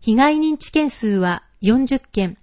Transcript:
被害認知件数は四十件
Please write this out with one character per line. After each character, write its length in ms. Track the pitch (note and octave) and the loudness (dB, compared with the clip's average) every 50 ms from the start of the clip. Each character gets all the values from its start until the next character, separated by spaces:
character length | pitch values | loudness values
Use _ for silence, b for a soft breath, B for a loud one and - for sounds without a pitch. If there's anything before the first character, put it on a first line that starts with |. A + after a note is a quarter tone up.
被 140 | - A3+ G#3+ | 0 2 2
害 220 | A#3+ C4+ D4 D4+ D4+ | 4 4 2 2 2
認 180 | D#4 D#4 D#4 | 0 -2 -2
知 160 | D4 - - | -4 -6 -4
件 160 | - D#4 D4+ C#4+ | -2 -2 -2 -2
数 200 | - - - G#3+ | -4 -4 -2 -2
は 360 | G3+ F#3+ F3+ F3+ F3 - _ _ _ _ | 0 0 0 -2 -2 -4 _ _ _ _
四 240 | - F#3+ A3+ B3+ C4+ | 0 2 2 2 2
十 140 | B3+ C#4 B3+ | 0 -2 -4
件 400 | - _ - G#3+ G3 F3 F3+ _ | -4 _ -4 -4 -4 -4 -6 _